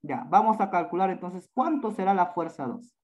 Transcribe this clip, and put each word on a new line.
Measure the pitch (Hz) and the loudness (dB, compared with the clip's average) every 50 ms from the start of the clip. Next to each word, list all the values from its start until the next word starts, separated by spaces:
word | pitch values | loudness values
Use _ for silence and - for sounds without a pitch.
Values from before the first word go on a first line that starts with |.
Ya, | - 143 135 120 123 - | -8 -8 -8 -8 -6 4
vamos | 170 202 214 220 214 214 | 4 6 6 6 2 2
a | 202 196 | 0 0
calcular | 190 175 165 156 - 175 190 185 | 2 -2 -2 0 0 0 0 0
entonces | 180 180 175 180 180 185 - _ _ | 0 -4 -8 -10 -12 -12 -14 _ _
cuánto | 247 262 330 320 269 - 214 | -2 0 0 0 0 -2 -4
será | 202 - 190 190 196 | -4 -2 0 2 4
la | 185 175 180 | 4 2 2
fuerza | - 175 165 156 - - 143 | 0 -4 -4 -4 -6 -8 -8
dos. | 123 - - - - _ _ | -8 -8 -10 -12 -18 _ _